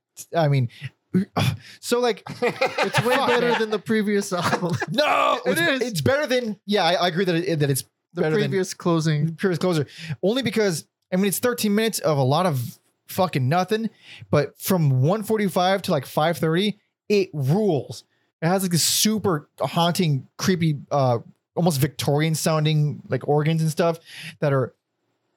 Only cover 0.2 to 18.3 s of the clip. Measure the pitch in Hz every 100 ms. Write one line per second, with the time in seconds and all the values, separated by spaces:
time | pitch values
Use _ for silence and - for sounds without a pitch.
0.2 | - 165 151 139 120 - 135 _ _ 185
1.2 | 196 - - - - - - 240 247 190
2.2 | - - 240 - 262 - - 294 226 262
3.2 | 254 240 240 226 220 214 - 220 208 202
4.2 | 202 175 165 - 175 - - 208 294 -
5.2 | 277 254 - 302 339 269 254 180 143 277
6.2 | 294 247 233 202 - 202 170 175 175 170
7.2 | 190 170 170 160 143 135 - _ _ 165
8.2 | 156 156 139 190 185 - 180 165 156 151
9.2 | 160 160 196 165 185 165 143 - 165 147
10.2 | 185 247 233 202 208 151 - _ _ 185
11.2 | 202 175 247 240 214 202 226 - - 143
12.2 | 127 147 185 135 117 - _ _ - -
13.2 | 185 147 127 175 180 214 220 - - -
14.2 | - 151 143 - - 185 151 127 139 214
15.2 | 202 220 208 185 180 196 190 156 - -
16.2 | 156 170 160 165 208 196 _ _ - 208
17.2 | 185 151 131 180 214 147 - - - _
18.2 | _